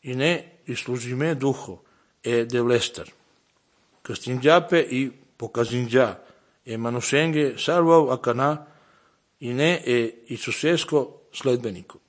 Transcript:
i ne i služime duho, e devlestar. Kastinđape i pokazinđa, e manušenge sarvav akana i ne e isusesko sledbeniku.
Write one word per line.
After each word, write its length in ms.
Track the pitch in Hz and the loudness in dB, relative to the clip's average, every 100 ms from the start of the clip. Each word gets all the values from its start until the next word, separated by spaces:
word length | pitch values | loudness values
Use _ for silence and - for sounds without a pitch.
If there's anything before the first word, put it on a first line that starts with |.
i 120 | 139 127 | -8 -2
ne 440 | 143 170 - _ - | 0 0 -6 _ -12
i 100 | 120 | -10
služime 600 | - 123 120 127 151 151 | -6 -6 -6 -4 -2 0
duho, 460 | 135 131 - 92 _ _ _ _ | 0 -2 -6 -18 _ _ _ _
e 220 | - 117 117 | -2 0 0
devlestar. 640 | 120 120 120 - - 78 _ _ _ _ _ _ _ _ _ | 0 2 2 0 -8 -16 _ _ _ _ _ _ _ _ _
Kastinđape 800 | - 117 - 127 139 170 170 170 | -12 -10 -6 0 6 4 4 0
i 320 | - 123 135 - _ _ | 0 -2 -4 -8 _ _
pokazinđa, 800 | 113 - 113 123 123 120 120 95 - _ _ _ - | -10 -2 -2 0 0 2 2 0 -16 _ _ _ -12
e 120 | 113 | -6
manušenge 760 | 117 120 120 139 165 151 147 120 | -4 -4 0 0 2 0 -2 -2
sarvav 540 | - 170 170 165 143 | 0 2 6 6 6
akana 540 | 127 127 120 139 151 - - _ _ _ _ _ _ | 0 0 0 0 -2 -8 -20 _ _ _ _ _ _
i 140 | 120 | -8
ne 280 | 123 151 175 - | 0 0 0 0
e 260 | 123 117 - - | 0 0 -6 -14
isusesko 920 | 117 - - 151 170 - 151 123 - _ | -10 -6 -2 0 0 0 -2 -2 -8 _
sledbeniku. 680 | - 135 123 110 90 92 - | -6 0 0 -2 -10 -16 -20